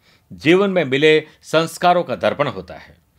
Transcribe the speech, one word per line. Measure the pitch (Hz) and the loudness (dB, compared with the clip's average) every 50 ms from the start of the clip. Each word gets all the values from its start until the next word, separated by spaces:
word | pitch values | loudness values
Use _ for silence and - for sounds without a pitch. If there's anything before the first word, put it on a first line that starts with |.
| _ _ _ _ _ - | _ _ _ _ _ -20
जीवन | 98 87 101 156 180 190 202 196 | -14 -4 0 2 2 2 2 0
में | 185 180 147 | 0 -2 -2
मिले | 127 135 139 156 156 156 151 151 - _ _ | -2 0 2 2 4 2 2 0 -6 _ _
संस्कारों | - - 156 160 165 160 - - 180 175 175 175 | -8 -2 -2 -2 -2 -2 -4 0 2 2 2 2
का | - 131 117 | -2 -6 -4
दर्पण | 87 - 104 104 139 147 127 | -2 -2 -2 0 -2 -4 -6
होता | 95 95 87 - - | -6 -10 -12 -16 -18
है, | - - - _ _ _ _ _ | -20 -20 -20 _ _ _ _ _